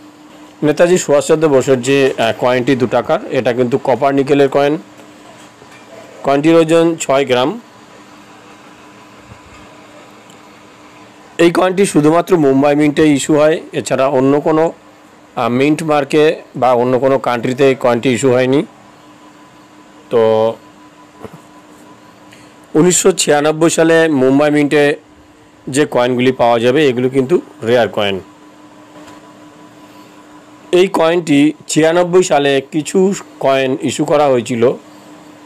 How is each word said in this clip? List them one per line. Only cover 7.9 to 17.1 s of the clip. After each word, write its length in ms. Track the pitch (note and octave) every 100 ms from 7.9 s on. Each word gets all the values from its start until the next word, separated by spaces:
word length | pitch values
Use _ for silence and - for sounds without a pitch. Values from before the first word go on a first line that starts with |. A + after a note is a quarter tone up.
| - - - - - - - - - - - - - - - - - - - - - - - - - - - - - - - - - - -
এই 120 | E3+
কয়েনটি 360 | E3+ F#3 F#3 G3
শুধুমাত্র 500 | D#3+ D3 E3 E3+ F3+
মুম্বাই 400 | C#3 C3+ D3 D3
মিন্টে 320 | D3+ D3 D#3
issue 280 | C#3 - D3+
হয়, 220 | D#3 E3 -
এছাড়া 340 | D3+ A2 C3 C3+
অন্য 340 | C#3 C3+ C#3+
কোনো, 320 | E3 D#3 E3 - - - - - _ -
আহ, 120 | A#2
মিন্ট 340 | B2 C#3+ D3+
মার্কে 600 | D#3+ D3 C3+ D#3 D#3 - - D#3
বা 160 | B2+
অন্য 260 | B2 B2 B2+
কোনো 200 | C3+